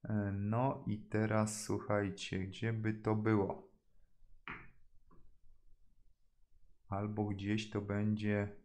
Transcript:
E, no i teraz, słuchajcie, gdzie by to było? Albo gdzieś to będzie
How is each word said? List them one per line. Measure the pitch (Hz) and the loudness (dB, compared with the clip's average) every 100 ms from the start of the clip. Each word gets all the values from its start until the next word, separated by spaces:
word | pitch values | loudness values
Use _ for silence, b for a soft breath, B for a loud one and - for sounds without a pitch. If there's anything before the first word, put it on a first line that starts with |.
E, | - 107 101 | 0 0 0
no | 98 101 113 135 - - | 0 0 2 0 0 -4
i | 208 | -4
teraz, | - 107 110 110 107 - | 0 2 4 4 2 0
słuchajcie, | - 101 - 104 101 92 - 95 | -2 -2 2 2 2 -4 -4 -2
gdzie | 95 - 113 | -2 -2 -2
by | 113 110 | 0 0
to | 107 110 110 | 0 2 2
było? | 110 107 95 - - _ _ - - - - - - - - - - - - - - - - - - - - - - - _ _ - - - - - | 6 6 4 -2 -10 _ _ -20 -20 -20 -20 -16 -12 -12 -12 -18 -20 -20 -20 -20 -20 -20 -20 -20 -20 -20 -20 -20 -20 -20 _ _ -20 -20 -20 -20 -6
Albo | 98 104 107 104 | -2 -2 0 -2
gdzieś | 98 98 107 - | 0 0 0 0
to | 104 | -4
będzie | 101 104 107 107 104 104 101 - | -2 0 2 2 2 2 0 -6